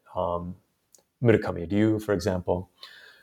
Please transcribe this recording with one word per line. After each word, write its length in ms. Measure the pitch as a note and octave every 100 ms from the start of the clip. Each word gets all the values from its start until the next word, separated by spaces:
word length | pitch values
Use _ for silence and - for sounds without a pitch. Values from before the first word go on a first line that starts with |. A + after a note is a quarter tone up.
| -
um, 400 | F#2 F2+ F2 F2 F2+ _ _ _ _ _ -
Murakami 480 | B2 G#2+ G2 E2+ E2+
Ryu, 300 | G2+ G#2+ G#2+
for 140 | G#2+
example, 580 | G2 G2 F#2 F2+ F2+ F#2 _ - - - -